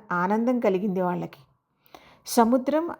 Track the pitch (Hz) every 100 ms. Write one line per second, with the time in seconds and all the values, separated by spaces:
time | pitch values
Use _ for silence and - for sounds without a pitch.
0 | - 175 185 214 233 247 233 190 208 185
1 | 180 175 165 - - _ _ _ _ -
2 | - - - - 226 254 262 302 339 -